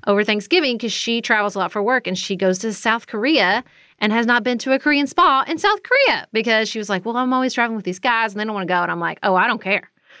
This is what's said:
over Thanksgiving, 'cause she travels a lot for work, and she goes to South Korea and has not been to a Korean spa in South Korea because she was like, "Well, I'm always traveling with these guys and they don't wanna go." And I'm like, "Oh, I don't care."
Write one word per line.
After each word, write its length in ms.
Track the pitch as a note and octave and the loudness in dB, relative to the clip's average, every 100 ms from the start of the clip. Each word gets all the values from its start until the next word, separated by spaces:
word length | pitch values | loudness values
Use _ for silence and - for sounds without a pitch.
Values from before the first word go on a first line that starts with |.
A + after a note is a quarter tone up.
| - | 0
over 160 | G3+ | 0
Thanksgiving, 540 | G#3 G#3 G3 F4 C#4+ A#3 | 2 0 2 2 2 -2
'cause 140 | A3+ | -4
she 300 | - - A#3 | -4 -2 -2
travels 340 | - A3 G#3 G3 | 0 0 0 -2
a 40 | |
lot 120 | F#3 | -4
for 100 | G#3+ | -2
work, 240 | G#3 B3+ - | 0 0 -2
and 100 | F#3 | -6
she 180 | - F#3 | -4 0
goes 240 | F#3+ F#3 | 0 0
to 140 | A3+ | -2
South 340 | G3 A3+ A3+ - | -4 -2 -2 -4
Korea 560 | G#3+ B3+ D4+ F#3 A3 - _ _ - | -4 0 2 4 0 -2 _ _ -4
and 120 | G#3+ | 0
has 140 | A3+ A#3 | 2 2
not 180 | A#3+ | 2
been 140 | B3 A#3+ | 0 -2
to 140 | C4 | 0
a 60 | C4+ | 0
Korean 280 | D4 C#4+ C#4 | 2 2 0
spa 360 | - E4 C4+ C4+ | 4 4 4 0
in 100 | D#4 | 0
South 220 | G#4+ G#4 | 0 0
Korea 440 | - C5 C5 G3 - | 0 2 2 0 -2
because 340 | A3 A3 A3 G#3+ | -4 0 2 0
she 80 | A3 | -4
was 100 | G#3 | -4
like, 160 | F#3 G#3 | -4 -2
"Well, 100 | A#3+ | -2
I'm 160 | B3+ | 0
always 200 | B3+ C4 | 0 0
traveling 220 | B3+ A#3 A3 | 0 -2 -2
with 80 | F#3 | -6
these 140 | F#3 | -4
guys 340 | B3+ A3+ A3+ | 0 0 -2
and 60 | G3 | -4
they 60 | G#3+ | -6
don't 80 | |
wanna 120 | G#3 F3+ | -4 -2
go." 160 | F3+ | 0
And 100 | F3 | 0
I'm 80 | E3+ | -2
like, 200 | E3 - | -4 -2
"Oh, 120 | G3 F#3 | 0 2
I 120 | A3+ | 2
don't 140 | A#3+ | 0
care." 300 | F#3+ G3+ - _ _ - | -2 -4 -4 _ _ -20